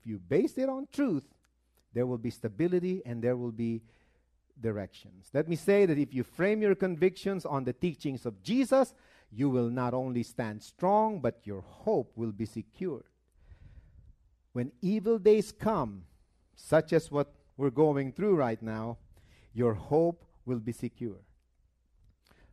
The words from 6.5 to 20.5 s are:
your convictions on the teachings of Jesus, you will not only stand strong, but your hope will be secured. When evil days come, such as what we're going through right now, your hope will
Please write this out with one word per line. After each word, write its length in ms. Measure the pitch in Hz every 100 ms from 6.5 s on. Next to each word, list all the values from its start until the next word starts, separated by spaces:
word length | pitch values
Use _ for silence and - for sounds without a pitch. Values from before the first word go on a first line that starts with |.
| 214
your 120 | 208
convictions 680 | 190 190 160 180 190 196 196
on 200 | - 139
the 100 | 127
teachings 500 | - 175 143 147 127
of 180 | 120 95
Jesus, 520 | 117 247 254 269 262 - _ _ _
you 140 | 107 139
will 220 | 127 117
not 240 | 123 123
only 280 | 127 131 123
stand 400 | 110 - 113 107
strong, 580 | - - 180 208 220 202
but 200 | 120 -
your 180 | - 98
hope 500 | - - - 190 - 113
will 160 | 113
be 120 | 104
secured. 600 | 110 110 - - 185 131 - _ _ _ - - - - - - - - _ _ _
When 200 | 123 127 -
evil 360 | 180 214 196 226
days 340 | 202 214 -
come, 520 | - 214 202 120 98 85 _ _ _ _
such 380 | - - 156 160
as 180 | 165 -
what 220 | 143 143 - _ -
we're 140 | 139
going 420 | 123 151 139 135
through 220 | 123 208 175
right 240 | 123 110
now, 380 | 113 110 113 117 - - - - -
your 180 | 113 120
hope 520 | 101 - 147 170 170 - _
will 140 | -